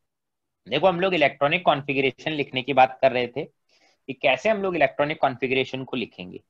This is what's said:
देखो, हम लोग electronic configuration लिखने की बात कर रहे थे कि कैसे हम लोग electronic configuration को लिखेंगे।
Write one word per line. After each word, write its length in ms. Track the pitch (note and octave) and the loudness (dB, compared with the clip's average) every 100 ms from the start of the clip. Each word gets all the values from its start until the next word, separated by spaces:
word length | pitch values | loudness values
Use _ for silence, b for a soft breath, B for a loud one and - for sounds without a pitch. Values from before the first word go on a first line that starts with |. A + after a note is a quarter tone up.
| _ _ _ _ _ _ F#2 | _ _ _ _ _ _ -6
देखो, 200 | C#3 F#3 | 2 2
हम 140 | F3 | 2
लोग 140 | F#3+ | 0
electronic 500 | F3 E3 - C#3+ F3+ | 2 2 2 0 2
configuration 680 | F3 D3 D3 C3+ C3+ - D#3 | 2 0 0 -2 -2 -2 -6
लिखने 300 | D3+ C#3 B2+ | -4 -4 -6
की 100 | B2 | 0
बात 260 | C3 B2+ - | 4 4 4
कर 100 | C3+ | 0
रहे 140 | B2 A#2+ | 0 -2
थे 160 | C#3 | -6
कि 680 | E3 _ _ _ _ _ - | -10 _ _ _ _ _ -14
कैसे 360 | B2+ C#3+ C3 A3 | -2 0 2 0
हम 140 | G#3 | -2
लोग 140 | F#3+ E3+ | -2 0
electronic 440 | C3+ - D3 D#3+ | 0 0 -4 0
configuration 640 | C#3 B2 B2+ C3 B2 C3 | -2 -2 -2 -2 -2 -6
को 120 | C3 C3 | -8 -6
लिखेंगे। 460 | F#2+ - F2+ F#2 | -8 -10 -16 -16